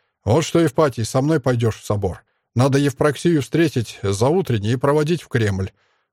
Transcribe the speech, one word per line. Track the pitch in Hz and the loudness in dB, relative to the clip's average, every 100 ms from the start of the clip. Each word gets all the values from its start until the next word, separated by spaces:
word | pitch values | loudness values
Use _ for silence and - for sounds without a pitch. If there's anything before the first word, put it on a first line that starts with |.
| _ _ | _ _
«Вот | - 135 | 0 0
что, | 156 170 | 2 2
Евпатий, | 165 - 151 120 | 2 2 0 0
со | 107 131 | -4 -2
мной | 143 160 | 0 0
пойдешь | - 123 113 - | 0 0 0 -2
в | |
собор. | - 104 95 87 _ _ _ | -4 -4 -4 -6 _ _ _
Надо | - 139 139 | 0 2 2
Евпроксию | 143 - 147 139 175 160 | 0 0 0 0 0 0
встретить | 127 151 165 - 110 - | 0 0 0 0 -6 -6
заутренне | 101 98 123 180 180 117 104 | -4 0 0 0 0 -2 -2
и | 127 | -2
проводить | 135 147 151 175 | 0 0 0 -2
в | - | -4
Кремль. | 123 107 98 95 - _ _ _ | -2 -2 -2 -6 -10 _ _ _